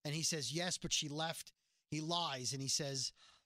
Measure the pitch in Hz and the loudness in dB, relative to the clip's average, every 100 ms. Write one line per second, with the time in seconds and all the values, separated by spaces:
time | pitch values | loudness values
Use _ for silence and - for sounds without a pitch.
0 | 151 156 151 160 123 160 180 - 170 - | -2 0 2 0 0 -2 0 -2 2 2
1 | 151 147 165 - - - _ _ _ 151 | 2 -2 -2 -4 -10 -18 _ _ _ -4
2 | 156 175 165 135 123 135 135 - 143 135 | 0 0 0 -2 -2 0 2 2 2 -2
3 | 123 - - - | -2 -6 -18 -20